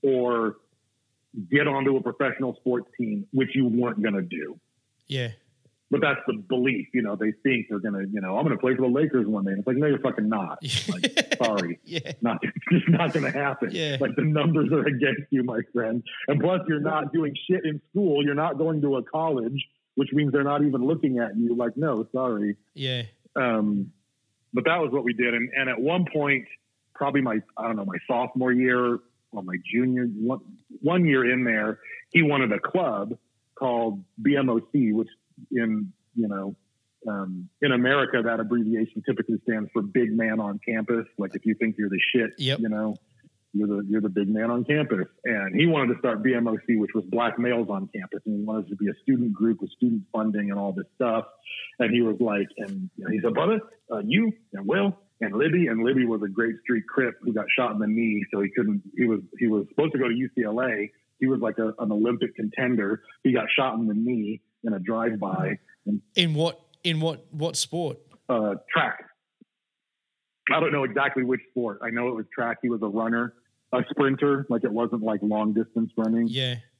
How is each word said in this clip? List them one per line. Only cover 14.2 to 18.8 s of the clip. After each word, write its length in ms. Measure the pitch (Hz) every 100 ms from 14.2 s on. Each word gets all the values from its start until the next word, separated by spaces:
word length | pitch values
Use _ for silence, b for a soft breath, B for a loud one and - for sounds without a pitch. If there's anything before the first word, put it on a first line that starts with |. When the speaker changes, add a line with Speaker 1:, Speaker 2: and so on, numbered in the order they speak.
Speaker 1:
numbers 480 | 156 151 151 156 143
are 120 | 156 143
against 380 | 135 139 117 143
you, 140 | 135
my 180 | 123 113 120
friend. 320 | 123 113 117 - B B
And 140 | 147
plus, 200 | 165 185 185
you're 140 | 151
not 320 | 151 156 147
doing 200 | 165 156 131 -
shit 140 | 185
in 160 | 160 151 _
school. 320 | 185 196 147 147
You're 100 | 143
not 220 | 160 143
going 240 | 160 160